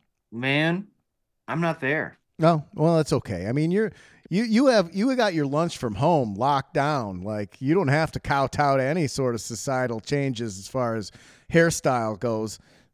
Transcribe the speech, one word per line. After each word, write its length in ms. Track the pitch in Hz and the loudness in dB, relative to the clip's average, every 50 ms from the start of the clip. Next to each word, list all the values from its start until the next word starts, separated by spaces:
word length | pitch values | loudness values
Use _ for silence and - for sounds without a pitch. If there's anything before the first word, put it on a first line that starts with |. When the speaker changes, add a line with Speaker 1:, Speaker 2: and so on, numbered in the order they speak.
| _ _ _ _ _ _ | _ _ _ _ _ _
Speaker 1:
Man, 580 | 107 117 127 135 139 147 156 165 170 190 208 - _ _ _ _ _ _ _ _ _ _ _ | -10 -6 -4 -2 0 2 2 0 0 -2 -4 -10 _ _ _ _ _ _ _ _ _ _ _
I'm 140 | - 131 160 | -8 -4 -2
not 200 | 170 165 156 - | -2 -2 -2 -2
there. 380 | 135 135 151 156 104 71 - _ _ _ _ - | -2 -2 -2 -2 -4 -6 -10 _ _ _ _ 2
Speaker 2:
No, 260 | 160 165 170 151 - - - | 4 4 4 4 -2 -8 -4
well, 220 | - 151 170 170 | 0 2 2 4
that's 160 | 160 151 - 156 | 2 2 2 0
okay. 340 | 120 - - 101 85 90 | -2 -2 -4 -6 -6 -4
I 60 | 104 127 | -2 -2
mean, 180 | 147 156 165 | 0 0 0
you're, 220 | 180 208 220 190 - - - - - _ _ - | 0 0 0 -2 -6 -10 -20 -20 -20 _ _ -4
you, 160 | 160 196 247 | -2 -2 0
you 220 | 226 214 233 285 | 2 4 4 6
have, 280 | 269 240 208 175 165 185 | 6 6 4 2 2 0
you 200 | 190 220 269 262 | -2 0 0 2
got 180 | 254 226 202 170 | 2 2 2 2
your 120 | 160 143 | 0 0
lunch 320 | 135 139 151 170 170 - - | 0 0 0 0 -2 -4 -4
from 160 | - 117 98 | -6 -6 -2
home 400 | 92 135 165 175 147 123 107 98 | 0 2 2 4 2 2 0 -2
locked 400 | 95 123 143 143 135 - _ - | -2 0 2 2 0 -2 _ -2
down. 480 | 151 139 151 156 135 113 101 92 87 90 | 0 0 0 0 -2 -4 -4 -8 -8 -8
Like, 340 | 107 107 107 101 - _ - | -6 -6 -6 -6 -8 _ -6
you 140 | 131 135 165 | 0 2 2
don't 140 | 196 175 131 | 2 4 2
have 240 | 139 156 160 147 - | 2 2 0 -2 -4
to 80 | - | -8
kowtow 560 | - - 143 139 135 127 - - 147 139 139 | -4 -2 0 0 0 -2 0 0 2 2 4
to 60 | 135 127 | 2 2
any 240 | 135 160 185 156 | 0 0 0 -2
sort 280 | 127 - 135 135 123 117 | -2 -2 -2 -2 -2 -2
of 60 | 107 | -4
societal 600 | - - 120 - - 143 131 127 127 120 117 113 | -8 -10 -10 -8 -6 -4 -2 -2 -2 -2 -4 -6
changes 580 | - - 143 143 139 135 123 113 120 110 95 95 | -4 -2 -2 0 0 -2 -4 -4 -6 -8 -8 -10
as 100 | 95 - | -14 -8
far 280 | - 131 123 117 113 | -4 -2 -2 -2 -2
as 140 | 113 98 - - - - - - - _ - - | -4 -6 -8 -14 -20 -20 -20 -20 -20 _ 0 4
hairstyle 680 | 165 170 170 156 - - 147 127 120 113 110 107 92 | 4 4 4 2 0 0 0 0 0 0 -2 -4 -4
goes 400 | - 120 113 110 110 107 - - _ _ _ _ _ _ | -4 -2 -2 -2 -4 -6 -8 -12 _ _ _ _ _ _